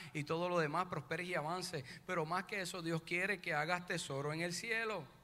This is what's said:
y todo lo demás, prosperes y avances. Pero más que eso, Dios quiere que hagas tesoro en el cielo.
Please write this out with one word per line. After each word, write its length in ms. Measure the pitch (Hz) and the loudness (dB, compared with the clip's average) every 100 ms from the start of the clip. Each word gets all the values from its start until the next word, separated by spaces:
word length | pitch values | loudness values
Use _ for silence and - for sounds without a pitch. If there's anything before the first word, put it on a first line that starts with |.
| 160 | -6
y 120 | 156 143 | -4 0
todo 240 | 165 180 | 2 2
lo 100 | 175 | 4
demás, 280 | 151 160 180 | 4 2 0
prosperes 380 | 165 - 160 180 | -2 -4 -4 0
y 80 | |
avances. 520 | 175 147 180 175 156 131 - - | 0 0 -2 -2 -4 -6 -10 -2
Pero 200 | 180 156 | 0 2
más 180 | 180 | 0
que 160 | 190 208 | 0 -2
eso, 220 | 175 185 | -4 -2
Dios 200 | 165 165 | 0 0
quiere 360 | 160 175 196 190 | 2 2 2 2
que 140 | 180 | 2
hagas 320 | 151 156 180 180 | 2 4 2 0
tesoro 480 | 175 - 139 143 | -2 -2 -2 -2
en 80 | 156 | 0
el 100 | 175 | -2
cielo. 540 | 175 233 226 226 196 135 - | -2 0 0 0 -2 -6 -14